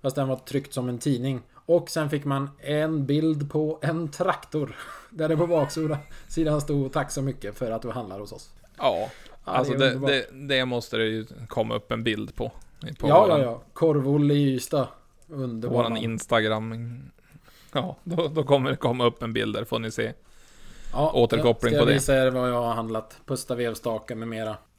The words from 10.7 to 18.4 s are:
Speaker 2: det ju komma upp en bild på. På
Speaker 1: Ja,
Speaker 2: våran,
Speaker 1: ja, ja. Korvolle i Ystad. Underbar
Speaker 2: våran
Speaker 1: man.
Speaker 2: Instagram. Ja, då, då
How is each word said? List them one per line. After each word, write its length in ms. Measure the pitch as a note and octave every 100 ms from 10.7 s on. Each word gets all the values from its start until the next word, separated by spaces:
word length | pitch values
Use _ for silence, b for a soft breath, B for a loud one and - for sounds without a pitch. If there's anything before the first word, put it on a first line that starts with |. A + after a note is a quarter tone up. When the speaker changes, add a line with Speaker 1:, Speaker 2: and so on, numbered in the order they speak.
| B2 A2+ A2+
Speaker 2:
det 80 |
ju 220 | A2 A2 A2 - A2+
komma 260 | - A2
upp 180 | A2+ -
en 120 | A#2
bild 300 | A2+ G#2 G#2+
på. 180 | - A2+ - - - - D3+
På 80 | -
Speaker 1:
Ja, 120 | D#3+ G#3
Speaker 2:
våran, 140 | D#3
Speaker 1:
ja, 60 | B2+
ja. 160 | A#2 -
Korvolle 600 | - E3 D3 C3+ D3 C#3+
i 200 | C#3+ C#3
Ystad. 340 | C3 - D3 B2 - - _ -
Underbar 480 | D3+ B2+ A2+ A#2+ A#2+
Speaker 2:
våran 160 | A#2
Speaker 1:
man. 100 | A2+
Speaker 2:
Instagram. 1000 | A2+ A2+ - A#2 G#2+ A2 A2 A2+ A#2 A#2+ C3+ - _ b b b b
Ja, 240 | - F3 -
då, 240 | - E3+ E3
då 140 | D#3